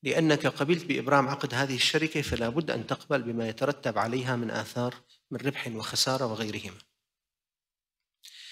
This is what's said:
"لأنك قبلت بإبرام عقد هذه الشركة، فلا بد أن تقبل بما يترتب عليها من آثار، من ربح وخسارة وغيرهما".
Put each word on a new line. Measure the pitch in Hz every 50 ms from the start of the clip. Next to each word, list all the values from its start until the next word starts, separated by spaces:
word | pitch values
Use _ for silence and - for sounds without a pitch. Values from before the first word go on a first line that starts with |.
| -
"لأنك | 135 - 160 160 156 147 143 - 131
قبلت | - - 143 147 180 165 -
بإبرام | - 135 131 120 135 143 143 131 127
عقد | 165 - 147 127 120
هذه | 127 139 135 131
الشركة، | 123 - - - 156 160 156 - 151
فلا | 127 - 127 117 117 117
بد | 120 170 156 139
أن | 120 117 113 -
تقبل | - - - - 147 131
بما | 113 120 113 117 113 113
يترتب | 110 - 135 139 139 - - 123 107 101
عليها | 104 117 120 131 127 127 123
من | 120 117 110
آثار، | 110 110 113 - - 123 123 123 - - - _ - _ _ -
من | 135 117
ربح | 120 139 135 - - 123
وخسارة | 113 110 107 - - - - 135 131 131 131
وغيرهما". | 113 110 110 113 104 104 101 95 95 92 - - _ _ _ _ _ _ _ _ _ _ _ _ _ _ _ _ _ _ _ _ _ _ _ _ _ _ _ - - - - - -